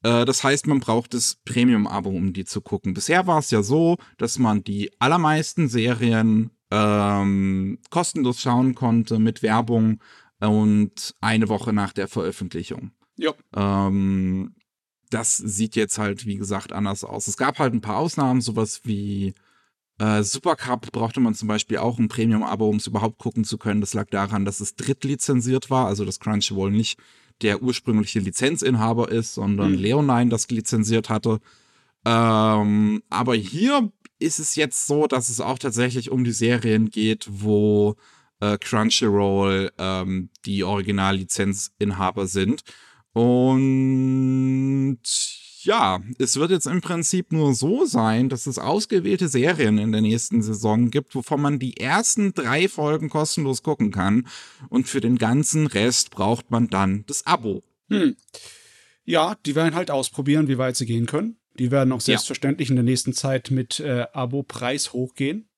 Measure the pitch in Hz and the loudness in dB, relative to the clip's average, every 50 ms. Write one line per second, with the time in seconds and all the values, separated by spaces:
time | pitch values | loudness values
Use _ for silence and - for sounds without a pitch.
0 | _ 113 120 117 120 123 131 - - 139 139 143 - - 147 139 120 - 110 117 | _ 2 2 2 2 2 0 0 2 0 0 0 0 0 0 0 0 0 0 -2
1 | 120 - - 123 117 - - _ _ - 110 120 120 127 120 110 104 - - 98 | -2 -2 -6 -4 -4 -4 -4 _ _ -6 0 2 4 4 4 4 2 0 -2 -6
2 | 90 98 95 90 87 98 87 92 92 - - 104 - - - 98 _ 98 92 85 | -4 -4 -4 -2 -2 -2 -4 -4 -8 -8 -8 -10 -8 -6 -8 -6 _ -4 -6 -4
3 | - - 160 180 185 185 170 151 143 - - 110 101 104 127 156 165 165 175 170 | -2 0 2 2 2 2 2 0 0 2 0 0 2 2 2 2 4 2 2 0
4 | - - _ _ - 117 - - 127 113 107 104 98 - 101 101 104 - _ _ | -2 -16 _ _ -4 -4 0 2 2 2 2 0 -2 -4 -6 -6 -6 -8 _ _
5 | 123 127 160 175 165 156 156 156 156 - - - 165 135 117 120 110 120 123 117 | 0 2 2 2 2 2 2 2 0 -2 -2 0 0 0 2 0 2 2 0 2
6 | 123 120 117 113 110 113 110 110 110 120 _ _ _ _ - 104 107 104 104 104 | 2 2 4 4 4 4 4 4 2 0 _ _ _ _ 0 0 2 2 2 2
7 | 104 101 104 101 98 98 98 98 98 98 95 95 95 98 104 - _ - - 170 | 2 2 2 2 2 2 2 2 0 0 0 -2 -2 -4 -6 -8 _ -6 -2 -2
8 | 175 - - 170 139 123 120 - - 135 123 123 127 131 127 - - 120 113 117 | -2 -2 -2 -2 0 0 0 -2 -2 0 2 2 2 2 0 0 0 2 2 2
9 | 113 - 117 110 110 113 113 - - 110 110 110 120 113 120 113 110 110 110 107 | 2 2 0 2 2 2 0 0 0 0 2 2 0 2 2 2 4 2 2 0
10 | _ - - - _ _ _ _ - 107 104 107 107 107 104 104 104 101 _ - | _ -20 -20 -20 _ _ _ _ 0 2 2 4 4 4 4 4 2 2 _ -8
11 | - - - _ - 110 113 113 110 104 107 101 - 117 107 104 101 95 - - | -12 -12 -12 _ -2 0 2 2 2 2 0 -4 -2 -2 -2 -2 -2 -4 -4 -6
12 | 95 98 - 113 85 85 95 - 98 87 - 85 87 - - - - 98 _ _ | -6 -4 -4 -4 -4 -4 -6 -6 -10 -8 -8 -10 -8 -8 -10 -12 -12 -16 _ _
13 | _ _ _ - - 156 160 _ _ _ - 104 101 101 98 98 98 98 98 101 | _ _ _ -4 -4 -4 -4 _ _ _ -6 -2 -2 0 0 0 0 0 0 0
14 | 98 98 98 95 95 92 92 95 95 - - _ _ _ _ _ _ _ _ _ | 0 0 0 0 0 -2 -2 -4 -6 -8 -12 _ _ _ _ _ _ _ _ _
15 | _ _ - 110 110 - - - - 123 98 92 113 107 - 120 107 101 - - | _ _ -6 -4 -2 -2 -4 -2 -4 -6 -2 -2 -4 -2 0 -2 -2 -2 -2 -4
16 | 107 101 101 98 120 113 101 98 101 95 104 98 - - - 95 101 98 98 - | -2 -4 -4 -6 -6 -8 -6 -6 -6 -6 -6 -6 -6 -8 -6 -4 -4 -4 -4 -6
17 | - - - 104 104 - 104 - 131 131 143 - 156 135 113 117 104 104 104 101 | -8 -10 -10 -8 -6 -6 -4 -2 -2 -2 0 0 -2 0 0 -2 -4 -4 -4 -2
18 | 151 175 - - 143 131 127 127 117 - 101 - 110 107 - - _ 117 107 101 | -2 -2 -2 -2 0 0 0 0 0 -2 -2 -2 -2 -4 -4 -10 _ -6 -6 -4
19 | 101 101 101 98 98 95 90 _ _ _ _ _ _ _ _ _ _ _ _ _ | -4 -4 -4 -4 -4 -4 -6 _ _ _ _ _ _ _ _ _ _ _ _ _
20 | 110 107 107 107 104 98 - 135 - 180 160 - - 127 123 117 - - - 113 | -2 0 2 2 0 0 -4 -4 -2 -2 -2 -2 -2 -4 -4 -4 -6 -8 -6 -4
21 | 113 113 113 - 127 117 107 - - 107 107 107 - _ 113 - - 117 120 117 | -4 -4 0 0 2 2 0 -2 -4 -4 -2 -2 -2 _ -4 -2 -2 -2 0 0
22 | 117 107 - - 113 113 113 110 110 - - 104 110 107 104 104 - - 90 107 | -2 -2 0 0 0 2 2 2 0 -2 -2 0 0 0 0 0 -2 -2 -4 -2
23 | 101 113 104 _ - 120 - - 110 - - 104 - 113 101 104 104 - - 110 | -2 -2 -4 _ -8 -6 -2 -2 -4 -4 -4 -6 -4 -2 0 0 -2 -2 -4 -4
24 | 98 _ - 101 98 101 110 104 98 98 98 - 104 - - - - - 101 _ | -4 _ -2 -4 -2 -2 -2 -2 -2 -2 -4 -6 -8 -10 -8 -8 -4 -4 -4 _
25 | - 143 143 135 - - 143 127 117 123 131 131 - - 135 131 123 101 101 101 | -2 -4 -4 -4 -2 0 0 0 2 2 0 -2 0 0 0 0 2 0 0 -2
26 | 104 92 95 - - - 107 104 104 - 98 98 95 98 101 107 113 - - _ | -4 -6 -6 -6 -4 -2 -2 0 0 -2 -2 -2 -2 0 2 2 0 0 -4 _
27 | _ _ _ _ _ _ _ _ - 107 104 104 123 127 123 - _ - 113 107 | _ _ _ _ _ _ _ _ 0 0 0 0 0 -2 -2 -2 _ 0 2 2
28 | 104 101 - 113 98 98 90 - 127 135 160 - - - 131 113 110 113 113 113 | 0 0 -2 -2 -2 -2 -2 0 0 0 0 2 0 2 2 2 2 2 2 0
29 | 120 - - 117 113 - - - 107 98 104 98 98 98 95 92 92 104 120 143 | 0 0 0 -2 -2 -4 -6 -4 -2 0 0 2 2 2 2 2 2 0 2 2
30 | 151 139 131 120 123 123 117 113 - - 123 113 110 - - 113 107 107 113 113 | 2 2 2 4 4 2 2 0 -2 -2 -4 -4 -4 -2 0 0 0 2 2 0
31 | 107 - 113 107 - - 110 104 _ _ _ _ _ _ _ _ _ _ _ _ | 0 0 -4 -2 0 0 0 0 _ _ _ _ _ _ _ _ _ _ _ _
32 | _ 113 113 113 117 113 113 110 110 110 110 107 104 104 104 104 107 104 107 104 | _ 0 2 4 4 4 4 4 4 4 4 4 4 4 4 4 4 4 2 0
33 | - _ - 90 123 123 123 113 104 92 92 156 202 254 285 285 240 208 _ _ | -4 _ -4 -2 0 2 2 0 0 -2 -4 0 2 2 4 2 0 0 _ _
34 | _ - _ _ 160 165 160 - 160 - - - 151 127 120 - - - 143 147 | _ -20 _ _ -2 -2 -2 -2 -4 -4 -2 0 -2 -2 -2 -6 -2 0 0 2
35 | 151 147 - 131 120 - 120 110 113 101 131 127 - 139 110 113 123 127 120 127 | 2 2 0 0 -2 -4 -4 -4 -4 -4 -4 -4 -4 -4 -2 0 0 0 0 -4
36 | 113 - - 127 127 120 113 - 113 113 120 120 110 117 110 110 113 107 - 107 | -6 -2 -2 0 0 0 0 0 2 2 2 2 2 2 2 4 2 0 0 0
37 | 107 110 110 107 - - 101 98 98 107 107 104 104 107 104 104 104 104 104 _ | 0 0 0 -2 -4 -12 -12 -6 0 2 2 4 4 4 4 4 4 2 0 _
38 | _ _ _ _ _ _ _ _ - 104 104 101 - - - 113 107 113 - - | _ _ _ _ _ _ _ _ -2 -2 -2 -2 -2 -2 0 2 2 2 2 2
39 | - 110 101 101 101 98 98 98 98 98 98 95 98 92 _ _ 92 95 95 92 | 2 2 2 4 2 2 2 2 2 2 2 0 -2 -4 _ _ -6 -4 -4 -4
40 | 92 95 95 95 92 95 _ _ _ - 104 98 95 90 104 101 95 101 101 101 | -4 -2 -4 -4 -4 -6 _ _ _ -6 -2 -2 -2 -2 -2 -4 -2 -2 -2 0
41 | 95 98 98 95 95 95 - - 101 98 98 101 - - _ _ 104 101 101 95 | 2 0 0 -2 -2 -6 -2 -2 0 -2 -2 -4 -6 -10 _ _ -4 -2 -2 -2
42 | 98 92 92 - 98 95 92 98 95 95 127 151 - - - - - - _ _ | -2 -2 -2 -2 -4 -2 0 0 0 0 0 -4 -4 -18 -20 -20 -20 -20 _ _
43 | _ _ _ 113 117 123 123 123 127 131 131 131 135 135 131 131 131 131 131 131 | _ _ _ 2 2 4 4 4 4 4 4 4 4 4 2 2 2 2 2 2
44 | 131 131 131 131 131 131 131 131 131 131 131 131 131 135 135 139 135 135 135 117 | 2 2 2 2 2 2 2 2 2 2 0 0 0 0 0 0 0 0 -2 -4
45 | _ - - - - - - - - - - - - 180 202 233 208 98 92 92 | _ -6 -4 -4 -4 -6 -8 -14 -20 -20 -20 -10 -2 0 2 2 2 2 0 -2
46 | 87 107 127 _ 135 120 - 135 147 170 190 175 - - 170 180 - - 180 170 | -4 -10 -4 _ -2 -2 0 0 2 2 2 0 0 -2 -2 -2 -2 -2 -4 -2
47 | 165 - - 185 180 _ 160 160 156 143 131 113 127 117 202 262 381 302 - 120 | -2 -2 -2 -2 -2 _ 0 2 4 4 2 2 2 0 2 2 0 0 2 0
48 | 113 110 110 113 127 135 131 120 - - 127 - - 120 151 208 214 - - 190 | 2 2 2 2 0 0 -2 -4 -6 -6 -8 -6 -4 -2 -2 -2 -2 0 0 0
49 | 170 196 196 180 185 160 135 127 123 160 180 151 147 107 107 107 104 113 107 107 | 0 2 0 0 0 0 2 2 2 2 2 2 4 4 4 4 2 2 2 2
50 | 110 107 110 117 - - - 117 107 107 110 104 110 107 107 113 120 120 113 139 | 2 2 2 0 -2 0 0 0 0 0 -2 -2 0 2 2 4 2 2 2 -2
51 | 139 _ - 135 120 - 156 139 147 143 147 139 123 131 113 - - 127 151 196 | -4 _ -8 -8 -4 -2 -2 0 0 0 0 -2 -4 -6 -8 -6 -4 0 0 0
52 | 233 - - - 208 196 180 - 143 117 123 151 180 190 - - 151 147 151 156 | 2 0 2 2 2 0 0 -2 -2 0 0 2 2 0 0 0 0 0 0 0
53 | 151 151 - 151 151 156 - - 156 135 135 123 _ - 151 - 113 104 95 98 | -2 -2 -2 -2 -2 0 -2 -2 -2 -2 -2 -2 _ -4 0 0 0 0 0 0
54 | 90 98 104 117 123 - - - - - - _ - - - 123 131 - - 139 | 0 2 2 2 2 0 -8 -20 -20 -20 -20 _ -18 -4 -2 -2 -2 0 -2 -2
55 | 107 117 127 120 - 110 117 139 151 - - 156 151 147 - 98 104 120 120 - | 2 2 2 2 2 2 2 2 2 2 2 0 0 2 2 2 2 2 2 0
56 | - - - - 92 101 117 120 - _ 120 117 120 107 - 98 98 95 95 101 | -2 -2 -2 -2 0 0 0 -2 -2 _ 0 0 2 2 2 0 2 2 0 -2
57 | 107 - - - - - 165 160 117 110 98 - - _ _ _ _ _ 208 208 | -4 -6 -8 -8 0 0 0 0 0 -4 -6 -6 -8 _ _ _ _ _ 0 2
58 | 180 147 - _ _ _ _ - - - - - - - _ _ _ _ _ _ | 2 2 0 _ _ _ _ -20 -20 -20 -20 -20 -20 -20 _ _ _ _ _ _
59 | _ - 160 165 156 175 214 - _ 151 143 151 160 165 151 170 185 160 143 135 | _ 0 2 2 2 2 -2 -6 _ -2 0 2 2 2 0 0 -4 -2 -2 -2
60 | 131 - - - 139 139 143 156 156 131 135 123 131 127 123 - 127 110 117 117 | -2 -2 -4 -4 0 2 2 2 2 2 0 0 0 -2 -2 -2 -2 -2 0 -2
61 | 117 120 - 151 208 226 226 _ _ _ _ - 127 123 131 139 135 131 127 123 | -2 0 -2 -2 -4 -4 -8 _ _ _ _ -4 -2 0 2 2 2 2 0 0
62 | - - 117 107 - - 135 - - 135 143 - 156 117 131 127 120 117 131 123 | 0 0 0 0 0 -4 -6 -4 -2 -2 -2 -2 0 0 2 2 2 2 2 0
63 | - - 127 - - 139 135 131 - - 135 131 127 123 - - 156 147 127 120 | -2 -4 -4 -4 -2 -2 -2 -2 -2 -2 -2 -2 -2 -4 -6 -6 -4 -4 -2 -2
64 | 120 - _ 139 127 123 127 139 135 _ - - 123 120 131 147 - - - 123 | -4 -4 _ -6 -6 -4 -4 -6 -6 _ -10 -6 -4 -4 -2 -2 -4 -6 -4 -6
65 | 127 127 _ - 139 135 165 214 220 _ _ | -6 -6 _ -4 -4 -4 -4 -4 -8 _ _